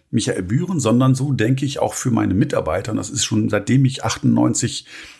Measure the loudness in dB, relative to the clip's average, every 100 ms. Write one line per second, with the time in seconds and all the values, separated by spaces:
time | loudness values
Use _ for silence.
0 | -4 -2 -2 -4 -2 -2 0 0 2 4
1 | 4 2 0 0 2 0 0 -2 -2 -2
2 | -2 0 2 2 0 0 -2 -4 -2 -6
3 | -4 -6 -2 0 0 -2 2 2 2 0
4 | -4 0 2 2 2 0 -2 -6 -12 -20
5 | -20 -14